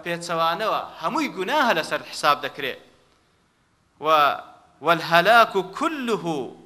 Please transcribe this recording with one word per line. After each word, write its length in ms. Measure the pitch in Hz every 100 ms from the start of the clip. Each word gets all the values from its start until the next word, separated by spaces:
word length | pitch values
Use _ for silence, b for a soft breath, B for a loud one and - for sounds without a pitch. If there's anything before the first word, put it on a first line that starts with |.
پێچەوانەوە 760 | 170 170 170 165 165 175 214 147 - -
هەمووی 280 | 165 285 262 180
گوناهە 360 | 185 302 247 170
لەسەر 220 | 151 147 127
حساب 260 | - 151 147 135
دەکرێ. 300 | - 135 - - _ _ _ _ _ _ _ _ _ _ -
و، 60 | 156 156 139 87 - - _ _
والهلاك 720 | 147 170 151 170 180 233 - 196 185 -
كله، 760 | 320 302 240 196 170 151 113 -